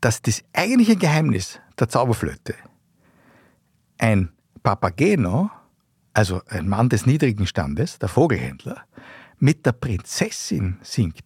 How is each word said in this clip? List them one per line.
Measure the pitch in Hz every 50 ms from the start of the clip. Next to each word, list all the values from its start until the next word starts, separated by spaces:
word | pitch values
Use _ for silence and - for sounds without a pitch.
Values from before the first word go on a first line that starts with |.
dass | - 120 110 - -
das | - 110 - - _ -
eigentliche | - 175 214 254 254 233 208 220
Geheimnis | 185 196 160 151 156 156 147 113 92 92 - - - - _ - -
der | 120 -
Zauberflöte | - 123 127 127 113 - - 73 65 - - - - - - - _ _ _ _ _ _ _ _ _ _ _ _ _ _ _ _ _ _ _ _ _ _ _ _ _ -
ein | - 113 107 98 92 87 _ _ _ _ _ - -
Papageno, | 117 98 - - 90 87 90 147 190 208 165 117 90 92 139 190 214 - - _ _ _ _ _ _ _ _ _ _ -
also | 110 107 92 92 90 - -
ein | - 92 80 95
Mann | 98 101 120 123
des | 127 107 -
niedrigen | 127 139 156 151 131 110 104 98
Standes, | 90 - - 80 71 71 78 131 170 - -
der | - 92
Vogelhändler, | - - 160 170 117 82 62 64 67 67 - - - - - _ _ - - - - - - - _ -
mit | - 135 160 - -
der | - 120
Prinzessin | - - 123 104 87 - - - - 185 220 - - - - - 147 107 92 95 - -
singt, | - - - 107 80 - - -